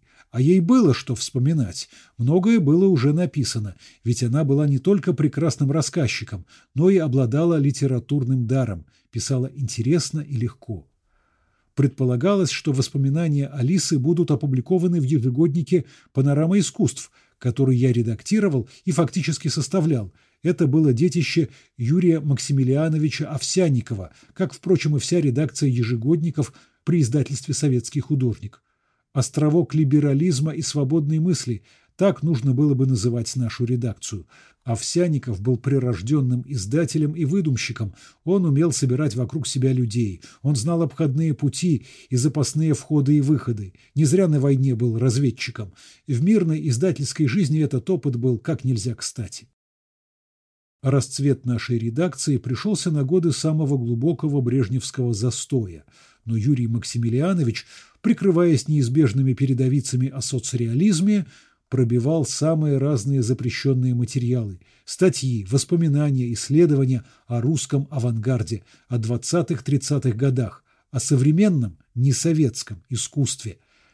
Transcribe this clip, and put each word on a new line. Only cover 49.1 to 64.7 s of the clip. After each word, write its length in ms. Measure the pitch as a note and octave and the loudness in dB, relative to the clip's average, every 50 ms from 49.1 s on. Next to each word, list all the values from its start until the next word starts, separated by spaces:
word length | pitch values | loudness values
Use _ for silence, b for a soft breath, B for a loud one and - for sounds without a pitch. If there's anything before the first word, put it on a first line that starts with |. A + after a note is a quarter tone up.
| - - G#2 F#2+ - - - _ _ _ _ _ _ _ _ _ _ _ _ _ _ _ _ _ _ _ _ _ _ _ _ _ _ _ | -10 -10 -12 -12 -12 -16 -20 _ _ _ _ _ _ _ _ _ _ _ _ _ _ _ _ _ _ _ _ _ _ _ _ _ _ _
Расцвет 640 | - C3 C3+ C3+ - - - - C#3 C#3+ C3 C3+ - | -2 0 2 0 0 -2 -4 -2 0 0 0 0 -2
нашей 340 | B2 A#2+ A2+ - - A#2+ A2+ | -4 -4 -4 -2 -2 -4 -2
редакции 560 | A2+ A#2 A#2 D3 F3+ F3 - - - D3+ C#3 | -2 -4 -2 -2 -2 -2 -4 -4 -2 -2 -2
пришелся 560 | A#2+ - A#2+ B2 - - G#3+ G#3 - - F3+ | -2 -2 -4 -6 -4 -2 -2 -2 -2 -2 -2
на 140 | D3+ D3 C3+ | -2 0 0
годы 260 | C3 F3+ F#3 E3 E3 | 2 0 2 2 0
самого 460 | - - - D#3+ D#3 D#3+ D#3 C3+ C#3+ | -2 0 -2 -2 0 0 0 0 0
глубокого 640 | C3 A#2 A#2 A#2+ A#2 C3 E3+ E3 - E3 D3+ C#3+ C#3+ | 0 0 -2 -2 0 0 0 0 0 -2 -2 0 0
брежневского 720 | B2 A#2+ B2 C3+ A2+ F#2 B2+ B2+ - - - C3+ B2 A#2+ A2+ | 0 0 2 0 0 0 -2 -4 -6 -6 -6 -4 -2 -2 -2
застоя. 720 | G2 A#2+ B2 - - - - C#3+ B2+ G#2+ F2+ E2 D2 - b b b b b b b b | -2 -2 -4 -4 -4 -6 -4 -2 -2 -2 -4 -10 -16 -20 b b b b b b b b
Но 100 | A2 A2+ | -4 -2
Юрий 320 | A2+ G#2 C#3+ C#3+ B2 A#2+ | 0 0 0 0 0 0
Максимилианович, 1000 | A2+ A#2 A#2 - - - A#2+ A#2 A2+ A#2 C3 D#3 F#3 G3 F3 C#3+ A#2 A2 - - B B B B B B B | -2 -2 -4 -4 -6 -4 -2 -2 0 0 0 0 0 0 0 0 0 -2 -4 -8 B B B B B B B
прикрываясь 640 | - A#3+ A3+ - F#3 G3 D#3+ F3 F3 E3+ D#3 - - | 0 0 0 2 2 2 4 4 4 4 4 2 2
неизбежными 640 | D3+ D3+ D3 B2+ A#2 C3 D#3 D3+ A2 G#2 C3+ C3 C3 B2 | 0 0 2 2 2 2 2 2 4 2 2 0 0 0
передовицами 720 | - C#3 C3 C3 B2 C3 B2+ C#3 C#3 - - C3 B2 B2+ | 0 0 0 0 2 2 2 0 0 -2 -2 -2 -2 -2
о 140 | C3+ C3+ C3+ | -2 -4 -6
соцреализме, 1080 | - - C3+ A#2+ - - B2 A#2+ A#2 A2+ A#2+ C#3+ F#3+ G#3+ F3+ D3+ F#3+ G#3 G#3 G3+ D3+ b b b b b b b b - | -8 -4 -6 -6 -6 -4 -4 -2 -2 0 0 2 2 4 4 4 2 2 2 0 0 b b b b b b b b -4
пробивал 560 | C3 C3 B2 A2+ A#2+ B2 A2+ C#3+ E3 E3 B2+ | 0 0 2 2 2 0 2 2 0 0 0
самые 520 | - - - C#3+ D#3+ E3 D#3 D3+ D3 C#3 | -2 -2 -2 0 0 2 2 2 2 2
разные 440 | C3 C#3 D3 D3+ A2+ G#2 C#3 C#3 C3+ | 2 2 0 0 0 0 0 0 0
запрещенные 720 | A2 A2+ C3 - B2 A#2 - - - C3+ C3 B2+ B2+ B2+ B2 | 0 0 -2 -2 -2 -6 -4 -2 0 0 2 2 2 0 0
материалы – 640 | A#2+ B2 A#2+ - C3 A#2+ A#2+ B2+ B2 A2 G2+ F#2 - b b | 0 -2 -2 -2 -2 -2 0 -2 -2 -2 -6 -8 -12 b b